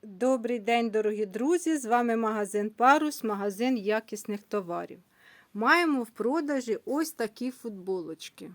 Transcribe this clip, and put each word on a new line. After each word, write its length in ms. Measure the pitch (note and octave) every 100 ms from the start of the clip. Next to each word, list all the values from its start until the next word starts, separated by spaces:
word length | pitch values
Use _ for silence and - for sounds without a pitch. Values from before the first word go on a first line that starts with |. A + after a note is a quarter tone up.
| G#3+
Добрий 500 | F#3 B3 C4 A3+ A#3+
день, 300 | G3+ A#3 A#3
дорогі 360 | G#3+ G#3+ G#3 G#3
друзі! 520 | G#3 C4 F4 D#4+ D#4
З 80 | A#3
вами 300 | A#3+ A#3+ A3+
магазин 540 | A3 G#3+ G#3 G#3 G#3
Парус, 540 | G#3+ A#3+ D4 D4+ -
магазин 540 | A3 G3+ G3+ G3 B3 B3+
якісних 680 | G3 G#3+ A3 G#3 - G#3
товарів. 560 | - G#3 F3 F3 F3 F3 _ _ - - _
Маємо 500 | G3+ A3+ E4 E4+ C#4
в 60 | A#3
продажі 680 | - A3 D4+ D4 C#4 B3 G#3+ -
ось 260 | C#4 D#4
такі 400 | - A3+ - B3
футболочки. 1000 | B3 A#3 G3+ F#3 F#3+ D#3+ D#3+ - - F#3